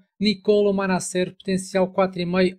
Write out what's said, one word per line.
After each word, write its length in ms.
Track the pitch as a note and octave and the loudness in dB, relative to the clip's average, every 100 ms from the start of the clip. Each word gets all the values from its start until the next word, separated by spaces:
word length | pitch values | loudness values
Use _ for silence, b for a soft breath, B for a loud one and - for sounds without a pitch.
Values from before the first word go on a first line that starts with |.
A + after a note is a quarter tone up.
| _ - | _ -4
Nicolo 540 | G3+ G3+ - G#3 G3+ | -2 0 2 2 2
Manassero, 640 | G3 G3 F#3 - F3+ F3+ | 0 0 -2 -2 -4 -4
potencial 580 | - - F#3 F#3+ F#3+ F#3 | -6 -4 -4 -2 -2 0
quatro 300 | F#3 F#3+ F#3 | 0 -2 -2
e 20 | |
meio, 340 | F3 F3+ F#3 | -4 0 0